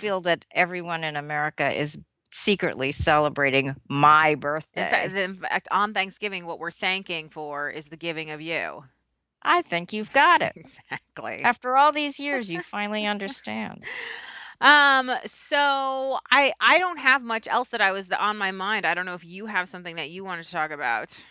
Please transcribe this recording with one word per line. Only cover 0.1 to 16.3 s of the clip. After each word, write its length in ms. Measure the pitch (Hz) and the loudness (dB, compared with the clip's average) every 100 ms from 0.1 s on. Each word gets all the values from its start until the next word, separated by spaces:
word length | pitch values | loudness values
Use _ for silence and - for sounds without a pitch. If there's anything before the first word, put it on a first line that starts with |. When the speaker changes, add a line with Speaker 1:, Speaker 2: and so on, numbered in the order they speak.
| 190 | -2
Speaker 1:
that 240 | 175 165 - | 0 -2 -2
everyone 500 | - 175 180 170 165 | 0 0 -2 -6 -4
in 140 | 156 147 | -4 -6
America 520 | 147 151 151 - 143 | -6 -4 -4 -2 0
is 320 | - 147 - - _ _ | 0 -2 -4 -12 _ _
secretly 560 | - - 196 170 98 135 | 0 2 2 0 -2 -2
celebrating 840 | - - 151 147 143 139 135 135 139 - | 0 4 4 4 2 2 2 0 -4 -4
my 400 | 139 147 151 156 | 4 8 8 6
Speaker 2:
In 80 | 151 | 2
fa-, 40 | |
Speaker 1:
birthday. 840 | 143 156 - 226 95 - 180 190 | -2 -6 -6 -6 -2 0 -2 -4
Speaker 2:
in 120 | 185 190 | -6 -6
fact, 320 | - 196 - | -4 -4 -2
on 220 | 185 208 | -2 0
Thanksgiving, 540 | 202 190 - 208 190 170 | -2 -6 -6 -8 -8 -10
what 120 | 165 | -8
we're 120 | 165 | -10
thanking 580 | - 190 190 190 165 156 | -4 -2 -2 -4 -10 -10
for 400 | 160 147 143 143 | -12 -10 -6 -6
is 200 | 151 151 | -8 -14
the 80 | 160 | -10
giving 340 | 170 160 156 | -8 -8 -8
of 100 | 151 | -10
you. 440 | 160 156 82 73 139 _ _ _ _ _ | -6 -4 -6 -8 -16 _ _ _ _ _
Speaker 1:
I 160 | - 349 | 0 0
think 320 | - 170 180 | 0 -6 -6
you've 200 | 214 214 | -6 0
got 280 | 269 320 330 | 4 6 4
it. 120 | - - | 2 -6
Speaker 2:
<laughs> 80 | - - - 135 _ | -18 -20 -14 -14 _
Exactly. 300 | - 113 107 | -14 -10 -2
Speaker 1:
After 320 | 240 233 254 262 | 0 0 0 4
all 160 | 294 | 4
these 260 | 294 294 277 | 2 -2 -4
years, 320 | 285 269 202 | -4 -4 -4
you 100 | 170 | -8
finally 440 | 240 208 208 214 | -8 -6 -4 -4
understand. 800 | 208 208 196 - - 226 214 - - | -2 -4 -6 -8 -8 -8 -10 -12 -14
Speaker 2:
<laughs> 60 | - - - - - - - | -12 -12 -12 -14 -16 -16 4
Um, 480 | 262 294 285 269 254 240 214 | 8 8 8 6 2 -4 -6
so 960 | - - 285 285 269 269 269 269 262 - | -10 -2 2 2 2 -2 -2 -4 -4 4